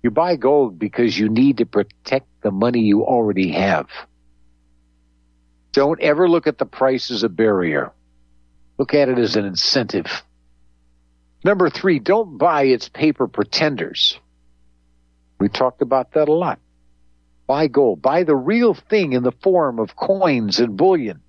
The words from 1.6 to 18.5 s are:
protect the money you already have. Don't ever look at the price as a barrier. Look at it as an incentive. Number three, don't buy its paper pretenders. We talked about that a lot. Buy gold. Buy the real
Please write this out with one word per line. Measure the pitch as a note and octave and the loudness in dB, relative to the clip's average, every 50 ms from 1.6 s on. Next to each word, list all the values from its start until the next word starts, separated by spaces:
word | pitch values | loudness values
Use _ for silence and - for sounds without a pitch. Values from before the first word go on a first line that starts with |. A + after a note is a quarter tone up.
| A#2 | -2
protect | - - G#2 G2+ - _ _ _ - C3 C3 _ _ _ _ | -2 0 -2 -2 -2 _ _ _ -4 -4 -4 _ _ _ _
the | - G#2+ | -6 -4
money | F#2+ F#2+ A2 A#2+ B2 A#2+ | -2 0 -2 0 0 0
you | A2+ G#2 G2+ G#2 - | 2 2 2 2 2
already | - B2 A#2+ A2+ G#2+ G2 F#2 F#2+ E2+ | 0 0 0 0 0 0 -2 -2 -2
have. | D2+ E2 G2 G2 F2 D2+ C#2 _ - - - _ _ _ _ _ _ _ _ _ _ _ _ _ _ _ _ _ _ _ _ _ _ _ _ _ _ _ _ _ _ _ _ _ | -2 -2 0 0 -2 -2 -4 _ -16 -20 -20 _ _ _ _ _ _ _ _ _ _ _ _ _ _ _ _ _ _ _ _ _ _ _ _ _ _ _ _ _ _ _ _ _
Don't | - C#3 C#3 C#3+ E3 D#3 | 0 0 2 2 0 -2
ever | D#3+ D#3 D3 D3+ F3+ | 0 0 2 2 2
look | F3+ E3+ E3+ - | 2 2 2 0
at | D#3 C#3+ | -2 -4
the | _ C3+ | _ -6
price | - - - C3 C3 C3 B2 - - | -8 -4 -2 0 0 0 -2 -4 -6
as | B2 G#2 | -6 -4
a | G#2+ A2+ | -4 -4
barrier. | F2+ E2 A2+ A2 G2+ F#2+ F2 E2 D#2 C#2+ - - _ _ _ _ _ _ _ _ _ _ _ _ _ _ _ _ _ - | 0 0 0 2 2 0 0 -2 -2 -4 -4 -6 _ _ _ _ _ _ _ _ _ _ _ _ _ _ _ _ _ -6
Look | C#3 - - | -4 0 2
at | D3 C#3+ | 2 2
it | B2+ C3 B2 | 2 2 0
as | A#2+ A2 - | 0 0 0
an | A2 G2+ | -2 -2
incentive. | G2+ F#2 F2 - - - C3+ A#2 - - F#2+ D#2+ - - - - _ _ _ _ _ _ _ _ _ _ _ _ _ _ _ _ _ _ _ _ _ _ _ - | -2 -4 -4 -2 -2 0 -2 -2 -2 -4 -6 -6 -6 -12 -12 -14 _ _ _ _ _ _ _ _ _ _ _ _ _ _ _ _ _ _ _ _ _ _ _ 0
Number | F#3+ G3+ F#3+ F3+ D#3 | 0 2 2 2 0
three, | - - - F#3+ E3+ C#3+ | 0 -2 0 0 0 0
don't | A2 - F#3+ A3 A3+ F#3 D3 G#2 | 2 0 0 0 0 -4 -4 0
buy | D3+ F3 D#3+ D3 C#3 | 0 2 2 2 2
its | C3+ B2+ A2+ - - | 2 2 0 -2 -12
paper | _ - D3+ D#3 D3 - C3+ | _ -2 0 0 0 0 -4
pretenders. | - - - G#2+ - - - D#3+ D3+ C#3+ G#2 E2 - - - - - - - _ _ _ _ _ _ _ _ _ _ _ _ _ _ _ _ _ _ _ _ _ _ _ _ | -4 -2 -6 -6 -4 -2 -2 -2 -2 -2 -4 -8 -10 -6 -4 -2 -2 -4 -6 _ _ _ _ _ _ _ _ _ _ _ _ _ _ _ _ _ _ _ _ _ _ _ _
We | G2 | -4
talked | G#2 - - C3 B2+ - _ C#3+ | -2 0 0 -2 -2 0 _ -4
about | A#2+ C3 C3 B2 _ - | 0 0 -2 -2 _ 0
that | D3+ D3+ | 0 2
a | D3 D3+ | 2 2
lot. | E3 F3+ D3+ G2+ _ _ _ _ _ _ _ _ _ _ _ _ _ _ _ _ _ _ | 0 0 -4 -6 _ _ _ _ _ _ _ _ _ _ _ _ _ _ _ _ _ _
Buy | - C3 C#3+ D#3+ | -2 0 0 0
gold. | D3 A#2+ C#3+ C#3+ A#2+ G2 D2+ | 0 2 2 2 2 0 0
Buy | - C3 C#3+ F3 F#3 | 0 0 0 2 2
the | D#3+ D3+ | 2 0
real | C3+ B2+ D3+ | 0 0 0